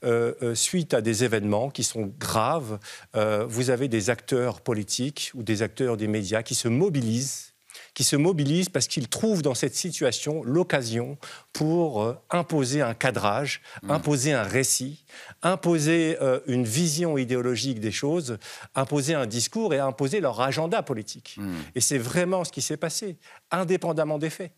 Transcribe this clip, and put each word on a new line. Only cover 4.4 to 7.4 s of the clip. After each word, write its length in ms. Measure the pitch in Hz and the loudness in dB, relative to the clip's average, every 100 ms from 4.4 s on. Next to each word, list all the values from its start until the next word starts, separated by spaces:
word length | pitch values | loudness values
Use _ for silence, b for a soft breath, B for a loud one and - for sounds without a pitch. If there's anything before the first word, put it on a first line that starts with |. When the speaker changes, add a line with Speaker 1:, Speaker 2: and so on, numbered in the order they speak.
| 123 113 | 0 -2
Speaker 1:
politiques 680 | - 110 101 - 131 147 - 135 | -2 -2 -2 -2 -4 -4 -8 -8
ou 80 | |
des 180 | 107 107 | -2 0
acteurs 340 | 107 - 131 113 | 0 0 0 0
des 120 | 107 | 0
médias 340 | 107 95 107 | 0 0 -2
qui 140 | 113 127 | -2 -2
se 120 | 120 | 0
mobilisent, 880 | 120 196 143 117 113 135 - | 2 2 2 0 0 -2 -6